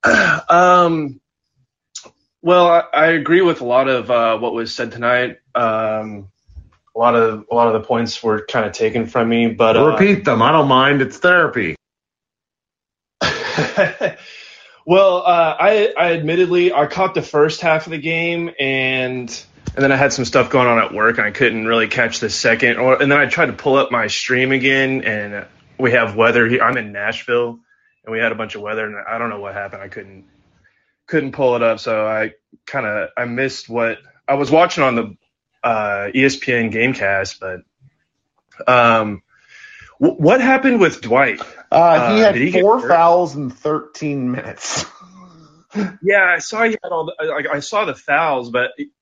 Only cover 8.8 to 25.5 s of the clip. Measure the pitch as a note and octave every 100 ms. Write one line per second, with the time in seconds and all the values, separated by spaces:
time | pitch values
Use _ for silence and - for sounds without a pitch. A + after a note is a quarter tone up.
8.8 | A2 A#2 A2+ B2+ A2+ A#2 A#2 G#2+ A2+ A#2+
9.8 | D3 - G3 F#3+ - A2+ A#2+ D#3+ C#3+ C3
10.8 | C3+ C#3+ C3+ - F3+ F3+ D#3 B2 F2+ D2+
11.8 | _ _ _ _ _ _ _ _ _ _
12.8 | _ _ _ _ - - - - D3 -
13.8 | F3+ - G3 - - - - - - _
14.8 | - F#3 G3 F3+ F3 F3 D#3+ - F3 G#3+
15.8 | G#3+ - E3+ E3+ D3+ E3+ F3 F3+ F3 C#3
16.8 | C#3+ - F#3+ E3+ - D3+ D3+ D#3 E3+ D#3+
17.8 | D#3+ D#3+ D3 E3 E3+ E3+ E3+ - C3+ C3+
18.8 | C3 C3 B2+ B2+ A#2+ - - _ - -
19.8 | C3+ C3+ C#3+ - B2 C#3 B2 C3+ B2 A#2
20.8 | G#2+ G2+ A2 A#2+ G#2 G2+ B2+ A#2 A2 A#2
21.8 | A2 - A#2 - A2 - A#2+ A#2 A#2+ A#2
22.8 | B2+ C3 C#3+ C#3+ C#3 - D#3 G#2+ D3 C3+
23.8 | C3 A#2+ G#2+ - - B2+ B2+ C3+ C3 C3+
24.8 | C3 C3 A2 G#2+ G2+ G2+ -